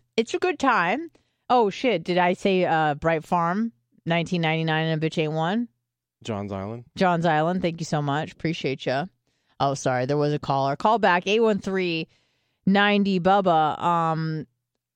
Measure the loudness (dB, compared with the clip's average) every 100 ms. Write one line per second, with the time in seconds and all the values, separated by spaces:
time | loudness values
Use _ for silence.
0 | _ -4 -4 -2 -2 -2 0 2 2 -2
1 | -6 _ _ _ 0 2 2 0 0 0
2 | 0 2 2 2 2 2 2 2 0 0
3 | 0 -2 -2 -2 0 -2 -4 -8 _ _
4 | -4 -2 0 0 0 0 0 0 0 0
5 | -2 -2 -2 -2 -2 -2 -4 _ _ _
6 | _ _ -8 -6 -6 -6 -8 -10 -10 0
7 | 0 2 2 2 0 -2 -4 -6 -4 -4
8 | -2 -4 -6 -6 -6 -4 -4 -4 -4 -4
9 | -6 _ _ _ _ -2 -2 0 -2 0
10 | 0 0 0 -2 -2 0 0 0 0 2
11 | 2 2 2 2 2 0 -2 -2 -2 -4
12 | -8 _ _ _ _ _ 2 4 4 4
13 | 2 2 4 4 4 4 2 0 0 0
14 | 0 -2 -4 -6 -10 _ _ _ _